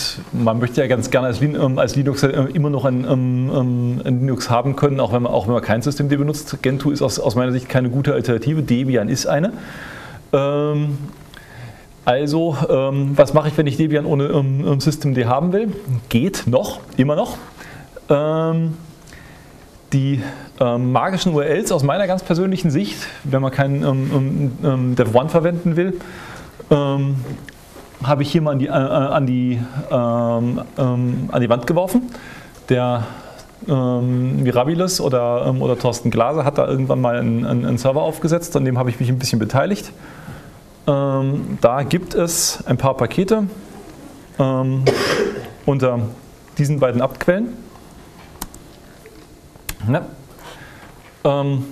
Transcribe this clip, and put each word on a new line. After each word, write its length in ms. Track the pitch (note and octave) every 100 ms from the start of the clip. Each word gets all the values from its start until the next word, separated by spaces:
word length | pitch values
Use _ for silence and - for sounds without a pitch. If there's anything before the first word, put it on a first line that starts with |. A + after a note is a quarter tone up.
| - - -
man 260 | A#2+ A2+ A#2
möchte 220 | A#2+ -
ja 80 | G#2+
ganz 220 | B2 A2+
gerne 180 | C3 B2+
als 100 | A2+
Lin-, 160 | D3
ähm, 240 | D3 C3+ C3+
als 160 | C3
Linux, 300 | C#3 C#3 C3
äh, 40 | C#3
immer 420 | C#3 C3+ F3 D3
noch 140 | C#3
ein, 200 | C3+ B2+
ähm, 460 | B2+ C3 B2+ B2 C3
ähm, 480 | D#3 B2+ B2 A#2+ B2
ein 160 | C#3 B2
Linux 300 | C3+ B2 -
haben 240 | A#2 C#3
können, 240 | - C#3+ C3+
auch 140 | A2
wenn 100 | A#2+
man, 100 | A#2+
auch 140 | A#2 G2+
wenn 80 |
man 80 | A#2
kein 180 | - A2
Systemd 300 | C#3+ C#3+ C#3+
benutzt. 500 | C#3+ D3 D3 - C#3
Gentoo 300 | C3 C3+ D3
ist 100 | C#3
aus, 200 | C3+ -
aus 160 | - A#2
meiner 160 | B2+
Sicht 160 | B2+ B2+
keine 200 | C3 B2
gute 260 | C3+ C#3
Alternative. 500 | C3 B2+ A2+ C#3+ D#3
Debian 440 | B2+ A#2+ C3+ A#2+ G#2
ist 200 | C3 -
eine. 240 | C#3+ G3 - - - - - - - -
Ähm, 680 | C#3 C#3 D3 D3+ D3 D3+ C#3 C#3+ - - - - - - - - -
also, 520 | - B2+ D3 D#3+ E3+ C3 E3+
ähm, 440 | C3 C3+ C#3 C#3 C#3+
was 160 | C#3
mache 140 | D3+ D3
ich, 100 | D3+
wenn 120 | C#3+
ich 80 | B2+
Debian 280 | D#3 D3+
ohne, 200 | E3+ C#3+
ähm, 400 | D3 D#3+ C3+ C3+ F3+
ähm, 140 | C#3
Systemd 440 | D3+ C#3+ C#3+ B2+
haben 280 | A#2 C3 F3+
will? 200 | G3 A3+ - C#3 A#2+ -
Geht 400 | A#2 F3 - -
noch, 320 | B2+ G3+ - - -
immer 180 | C#3
noch. 240 | D#3 A#3+ - - - - - - - -
Ähm, 680 | C#3+ D3+ D#3+ D#3+ E3 E3 D#3+ - - - - - - - - - - -
die, 280 | C#3 C3+ C3+ - - - -
ähm, 320 | B2 A#2+ B2+
magischen 420 | A#2+ E3 F#3 F#3
U 60 | D3+
R 100 | D3
Ls 220 | E3 G3
aus 140 | F3
meiner 240 | C#3 F3 F#3+
ganz 160 | F#3
persönlichen 480 | - E3+ F#3+ F3+ E3+
Sicht, 260 | C#3 G#3 - - -
wenn 180 | C#3 C3+
man 120 | C3+
keinen, 320 | C3+ C#3 C#3
ähm, 260 | D3+ C3+ C3+
ähm, 400 | C#3 C3+ D3+ C#3+ -
ähm, 320 | D3+ C3 B2+ B2
Dev 200 | A2 A#2
One 120 | D#3
verwenden 480 | E3+ E3+ E3+ F3 E3
will, 240 | F#3+ F3+ - - - - - - -
ähm, 460 | D3 C#3 C#3 C#3 C3+ B2+ - - - - - - -
habe 180 | B2+ C#3
ich 80 | -
hier 120 | E3
mal 100 | D3+
an 60 | C#3
die, 80 | C#3+
äh, 40 |
äh, 20 |
an 540 | C#3 C3+ D3+ C3+ D#3 C3
die, 320 | B2+ B2 A#2+ A#2+ C#3 -
ähm, 680 | B2+ A#2+ A#2+ A#2 A#2 A#2+ B2+ - -
ähm, 520 | C3 B2 B2 B2+ -
an 80 | B2+
die 80 | A#2
Wand 180 | B2 -
geworfen. 360 | E3+ F#3 B3 - - - - - - -
Der, 380 | B2 B2 A#2+ A2+ - - - - - G#3+
ähm, 760 | C3+ B2+ B2 B2 B2 B2+ C#3
Mirabilis 580 | B2+ A#2+ C3+ E3+ F#3 F#3
oder, 460 | C#3+ B2 A#2+ A#2+ C#3
ähm, 160 | C3
oder 160 | C3 A#2+
Thorsten 320 | B2 A#2 A#2+
Glaser 340 | A2+ A#2+ D#3
hat 140 | C#3 C#3
da 100 | C3+
irgendwann 320 | C3+ C3 C3+
mal 160 | A#2+ A#2+
einen, 300 | A#2+ A#2 C#3+
einen, 180 | A#2+
einen 140 | - A#2+
Server 240 | C3+ C#3+
aufgesetzt, 520 | D#3+ D#3 D#3 E3+ E3+ C#3+
an 100 | C3
dem 100 | B2
habe 140 | B2
ich 100 | -
mich 80 | B2
ein 100 | B2+
bisschen 200 | B2+ A#2
beteiligt. 540 | - C3 E3+ G3+ - - - - - - - - - - -
Ähm, 680 | C#3 C#3 C3+ C3+ C#3+ C3+ C3+
da 200 | A#2 C3+
gibt 300 | B2 F3 -
es 480 | G#3 E3+ - - - -
ein 100 | B2
paar 180 | C3+
Pakete, 500 | C3 A#2+ - F#3+ A3 G3 - - - - - - - - -
ähm, 460 | C3 C3 C3 C3 C3+ A#2 - A#2 - - - -
unter 360 | - C#3 B2+ A#2+ A2 - - - - -
diesen 220 | C#3+ D3
beiden 200 | B2+ A#2+
Abquellen. 540 | C3 - - F#3 A#3 - - - - - - - - - - - - - - - - - - - - - - - G#2
Ja. 120 | E3 - - - - - - - - - - - -
Ähm, 400 | D3 C#3+ C#3 C3+ C3